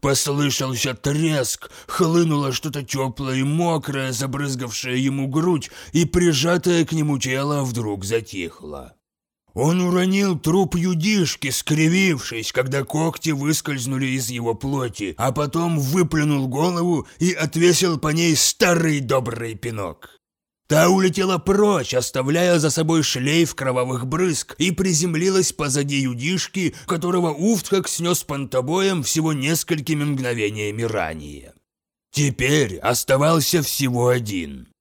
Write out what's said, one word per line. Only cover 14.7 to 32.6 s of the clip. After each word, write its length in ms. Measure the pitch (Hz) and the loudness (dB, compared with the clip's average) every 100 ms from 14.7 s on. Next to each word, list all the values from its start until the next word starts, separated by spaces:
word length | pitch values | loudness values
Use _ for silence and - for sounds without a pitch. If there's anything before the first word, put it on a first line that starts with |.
| 139 123 - 101 - | -2 -4 -4 -6 -2
а 140 | 120 | -2
потом 460 | 131 147 165 170 160 | 0 -2 0 0 0
выплюнул 680 | 131 175 175 160 151 143 131 | 0 2 2 2 2 0 0
голову 600 | 127 170 175 175 160 - - | 0 0 2 0 0 -2 0
и 140 | 175 | 0
отвесил 680 | 165 156 160 175 175 185 156 | 0 -2 4 4 6 2 0
по 80 | 156 | 0
ней 280 | 156 170 151 | 2 2 4
старый 640 | - - 190 170 165 147 | 2 2 2 4 2 0
добрый 520 | 127 135 120 113 117 | 2 0 0 -6 -8
пинок. 680 | 110 117 110 92 80 - _ _ _ _ _ _ | -8 -8 -6 -8 -10 -20 _ _ _ _ _ _
Та 160 | 151 170 | 4 6
улетела 500 | 190 185 185 185 180 | 6 2 2 0 0
прочь, 560 | - 196 208 190 120 | 2 4 4 2 0
оставляя 640 | 123 120 135 131 165 180 170 | -2 -2 -2 0 2 4 4
за 120 | 151 | 2
собой 340 | 160 160 165 | 0 2 2
шлейф 520 | 156 131 127 165 170 - | 2 -2 0 2 2 0
кровавых 520 | 135 127 123 127 127 | -2 0 -2 -2 -4
брызг, 480 | 156 185 151 - - | -2 0 -2 -6 -4
и 140 | 175 | -2
приземлилась 800 | 180 190 160 180 156 185 190 180 | 0 0 2 0 0 2 2 0
позади 460 | - 147 139 143 139 | -2 -2 -2 0 0
юдишки, 760 | 131 120 139 185 - 196 170 - - | 0 -2 -2 -2 -2 -2 -4 -4 -6
которого 460 | 175 175 180 175 | -4 0 0 0
Уфтхак 580 | 147 190 220 - 196 - | 0 2 2 2 -2 0
снёс 340 | - 170 175 | -4 -2 -2
понтобоем 800 | - 143 139 127 127 180 196 180 | -2 -6 -2 -2 0 0 2 0
всего 300 | 120 165 160 | 0 0 0
несколькими 720 | 151 135 160 - 160 143 151 147 | 0 0 -2 0 -4 -2 -2 0
мгновениями 760 | 139 127 120 104 107 104 107 | -2 -2 0 -2 -2 -4 -2
ранее. 720 | 117 107 80 80 73 71 65 _ _ _ _ _ _ | -2 -2 -4 -6 -12 -16 -18 _ _ _ _ _ _
Теперь 640 | - 143 - 127 151 | -2 0 0 2 2